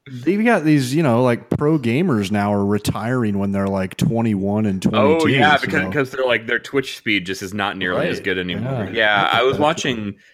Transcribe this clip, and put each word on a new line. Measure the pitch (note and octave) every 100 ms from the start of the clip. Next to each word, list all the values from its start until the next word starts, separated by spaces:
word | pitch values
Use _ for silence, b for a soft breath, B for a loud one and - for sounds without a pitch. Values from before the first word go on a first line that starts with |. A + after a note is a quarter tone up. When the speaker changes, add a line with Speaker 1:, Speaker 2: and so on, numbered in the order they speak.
| -
Speaker 1:
They've | B2+ C3+ G3+ A#3
got | G#3+
these, | D#3 D3+ B2+ C#3+
you |
know, | D#3 A#2
like, | B2+ A#2 -
pro | - D3 D#3+
gamers | A#2 B2+ F#3 A2+ F#2+
now | G#2 G#2
are | G2+ G2+
retiring | G#2 - G#2+ A2 B2+ A2 G2+
when | G2+
they're, | G2 G2
like, | G2 F#2 -
twenty-one | - A2+ A#2 G2+ G2 G#2+ G#2+
and | F#2+
twenty-two, | - -
Speaker 2:
Oh, | C#3 E3 D#3
yeah, | C3+ D3 C#3+
Speaker 1:
you |
Speaker 2:
because, | - D#3+
Speaker 1:
know? | F#2+
Speaker 2:
'cause | D3 C3
they're, | C3+ B2+
like, | A#2 A2+
their | A#2+
Twitch | - C#3 B2+ -
speed | A#2 G2+ F2
just | F#2
is | G2
not | G2+ G2 F2+
nearly | F2+ F2+ E3
as | A#2+
Speaker 1:
Right. |
Speaker 2:
good | G2 F#2
anymore. | F2+ F2 B2 C3 G2
Speaker 1:
Yeah. |
Speaker 2:
Yeah, | A2+ G#2+ G#2
Speaker 1:
That's | F2+ A2
Speaker 2:
I |
was | B2+ C#3
Speaker 1:
exactly. |
Speaker 2:
watching, | D3+ E3+ D3 A#2 G#2 G2+ b